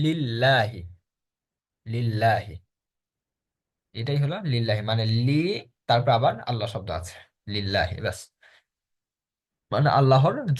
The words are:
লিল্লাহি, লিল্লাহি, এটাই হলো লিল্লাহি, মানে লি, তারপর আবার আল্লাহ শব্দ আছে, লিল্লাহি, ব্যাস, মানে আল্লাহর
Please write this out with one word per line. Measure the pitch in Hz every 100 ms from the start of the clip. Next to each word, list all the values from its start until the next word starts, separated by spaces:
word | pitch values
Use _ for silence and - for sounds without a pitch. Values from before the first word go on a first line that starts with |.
লিল্লাহি, | 156 165 127 113 131 131 107 104 87 - _ _ _ _ _ _ _ _ 110
লিল্লাহি, | 117 117 107 113 98 101 85 _ _ _ _ _ _ _ _ _ _ _ _ _
এটাই | 110 120 143
হলো | 143 185
লিল্লাহি, | 180 120 113 107
মানে | 107 113 113
লি, | 113 123 147 175 226 - _ -
তারপর | 120 120
আবার | 117 143 226
আল্লাহ | - 120 104
শব্দ | - 98
আছে, | 82 87 - - _ -
লিল্লাহি, | 104 98 98 82 87
ব্যাস, | 104 - - _ _ _ _ _ _ _ _ _ _ _ _ _ -
মানে | 104 156
আল্লাহর | 139 135 131 156 254 233 127